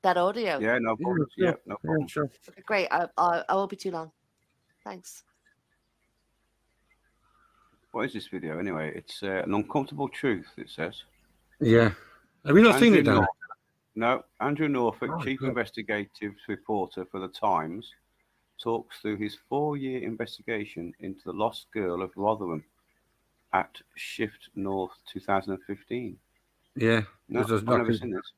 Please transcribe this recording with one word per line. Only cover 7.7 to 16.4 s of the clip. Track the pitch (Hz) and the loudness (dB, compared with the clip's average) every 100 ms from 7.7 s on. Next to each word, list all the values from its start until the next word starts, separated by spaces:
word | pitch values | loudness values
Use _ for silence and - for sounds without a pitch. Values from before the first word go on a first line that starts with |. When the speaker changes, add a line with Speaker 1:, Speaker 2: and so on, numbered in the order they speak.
| _ _ | _ _
Speaker 2:
What | 117 131 | -4 -4
is | |
this | 107 - | -4 -8
video | 92 82 80 | -8 -6 -4
anyway? | 98 82 78 | -4 -4 -6
It's, | 90 - - | -8 -14 -10
uh, | 98 95 | -4 -4
an | 90 | 0
uncomfortable | 101 104 151 135 147 139 | -2 0 -4 -4 -6 -8
truth, | - 139 98 78 - | -2 -2 -2 -6 -18
it | - | -16
says. | - 82 - - _ _ _ _ _ | -8 -8 -8 -20 _ _ _ _ _
Speaker 3:
Yeah. | 117 117 113 92 - - _ _ | 6 8 6 2 -16 -20 _ _
Have | - 160 | 6 10
you | |
not | 226 - | 10 10
seen | 233 | 8
Speaker 2:
Andrew | 190 | 8
Speaker 3:
it, | |
Dan? | 143 | 8
Speaker 2:
Norfolk. | 98 95 - - - _ _ _ | 4 4 -2 -16 -20 _ _ _
No, | 107 117 127 - _ | -2 2 0 -2 _
Andrew | 127 147 156 | -2 0 0
Norfolk, | 135 117 - 131 | 2 0 0 -6
Speaker 3:
Oh, | 165 | -4
Speaker 2:
chief | 131 131 | -4 -2
Speaker 3:
good. | 131 | -2
Speaker 2:
investigative | 120 110 - 104 104 98 - 104 98 | -2 -4 -6 -4 -4 -4 -8 -10 -10